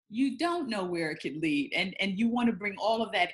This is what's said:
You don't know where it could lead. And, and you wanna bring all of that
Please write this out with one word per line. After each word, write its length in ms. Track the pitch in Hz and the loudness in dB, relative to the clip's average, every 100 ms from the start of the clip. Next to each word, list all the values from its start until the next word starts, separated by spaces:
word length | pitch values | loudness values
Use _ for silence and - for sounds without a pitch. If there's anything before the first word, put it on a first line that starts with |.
| _ | _
You 280 | 220 269 - | 0 0 2
don't 320 | 339 339 262 | 0 0 -2
know 160 | 214 180 | -2 -2
where 240 | 175 160 | 0 -2
it 100 | 147 | -2
could 180 | 160 147 | -6 -2
lead. 360 | 160 143 139 - | 0 2 0 0
And, 200 | 190 - | -2 -2
and 180 | 202 190 | -2 2
you 100 | 233 | 2
wanna 240 | 240 233 | 4 2
bring 220 | 180 202 196 | 2 -4 -2
all 240 | 208 226 | 0 2
of 100 | 220 | 0
that 180 | 202 180 | 0 0